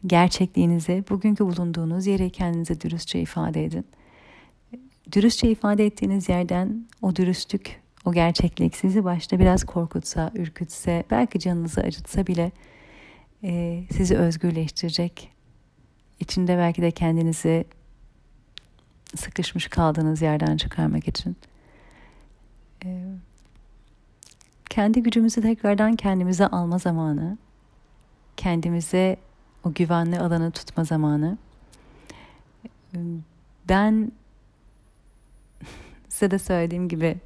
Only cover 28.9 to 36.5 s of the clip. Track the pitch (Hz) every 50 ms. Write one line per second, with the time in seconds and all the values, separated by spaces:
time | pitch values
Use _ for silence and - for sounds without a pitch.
28.9 | - 185 185 190 185 - - - _ _ _ _ _ - - 175 147 - 180 160
29.9 | 175 170 170 165 175 175 165 170 170 170 165 170 165 - - - - - 165 156
30.9 | 170 156 156 151 147 147 151 165 190 - - - - - - - - - - -
31.9 | - - - - - - - - - - - _ _ _ - 226 _ _ _ _
32.9 | - 175 170 170 170 165 160 _ _ _ _ _ - _ _ - 185 196 208 214
33.9 | 220 220 220 226 - - _ _ _ - _ _ _ _ _ - _ _ _ _
34.9 | _ _ _ - _ _ _ _ - - _ _ _ - - - - - - -
35.9 | - - - - - - 214 196 190 196 - -